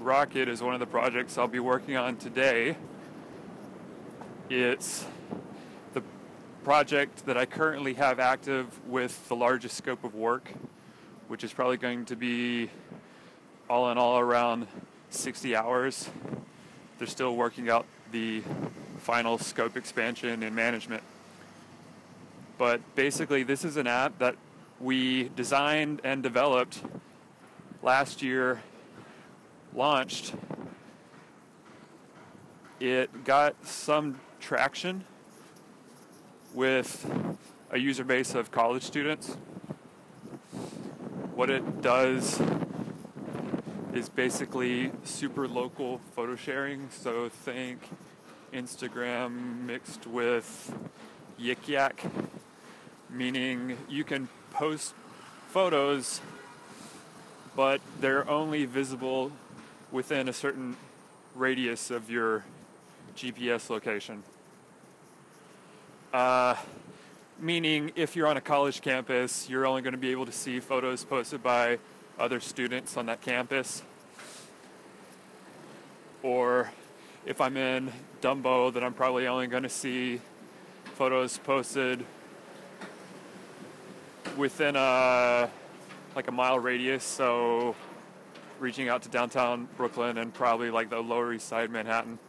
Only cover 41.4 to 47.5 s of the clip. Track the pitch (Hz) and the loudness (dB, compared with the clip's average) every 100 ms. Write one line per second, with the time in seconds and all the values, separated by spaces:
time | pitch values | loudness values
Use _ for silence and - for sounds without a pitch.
41.4 | 127 135 - - 127 127 131 131 120 - | 0 0 -2 0 4 6 6 4 0 0
42.4 | - - - - - - - - - - | 0 0 -4 -6 -8 -10 -14 -12 -10 -8
43.4 | - - - - - 120 117 - 127 123 | -6 -6 -6 -10 -6 -6 -4 0 0 0
44.4 | 131 135 123 123 131 - - - 143 135 | -4 -2 0 0 -2 -6 -10 -6 -6 -4
45.4 | 131 123 123 123 127 123 - - 117 123 | -4 -2 -4 -4 -6 -6 -8 -6 -4 -4
46.4 | - 131 139 139 135 - 127 117 117 - | -4 -4 -4 -6 -10 -8 -4 -2 -4 -6
47.4 | - | -8